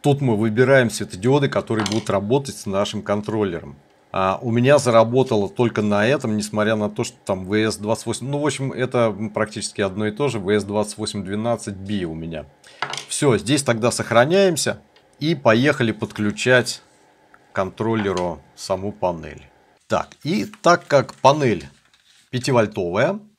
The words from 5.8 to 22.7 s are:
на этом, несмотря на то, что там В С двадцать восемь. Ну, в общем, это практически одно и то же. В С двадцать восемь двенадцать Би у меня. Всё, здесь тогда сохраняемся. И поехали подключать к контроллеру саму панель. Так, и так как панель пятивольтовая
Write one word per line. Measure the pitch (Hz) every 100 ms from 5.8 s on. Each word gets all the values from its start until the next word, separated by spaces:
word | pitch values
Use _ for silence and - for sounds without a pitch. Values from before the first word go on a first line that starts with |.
на | 104 101 110
этом, | 143 113 107
несмотря | 104 107 107 110
на | 104
то, | 107
что | 120 -
там | - 92 92
В |
С | 107 110 92
двадцать | 104 113 -
восемь. | 110 127
Ну, | 143
в | 147
общем, | 139 135
это | - 127 147 113 98 107
практически | 107 107 - 101 -
одно | 98 92 107
и |
то | 107 143
же. | 113
В | 92
С | 104
двадцать | 98 104 104 -
восемь | 107 104
двенадцать | 92 104 117 117 -
Би | 95 95 104
у | 85
меня. | 80 82 80 73 _ - - - - -
Всё, | - 147 107
здесь | 98 147
тогда | 139 113 117
сохраняемся. | - 107 113 131 190 196 160 - 101 _ _ _ _
И | 147
поехали | 160 120 113 139 143 117
подключать | 104 110 - 104 104 - 127 120 - _ _ _ _ _ _ _
к |
контроллеру | - 95 90 113 113 98 90 90 78 -
саму | - - 95 98
панель. | 104 92 85 78 73 - _ _ _ _
Так, | 110 - -
и | 143 208 196 -
так | - 175 -
как | 143 120
панель | - - 151 135 92 73 _ _ _ _ _ _
пятивольтовая | 127 120 123 107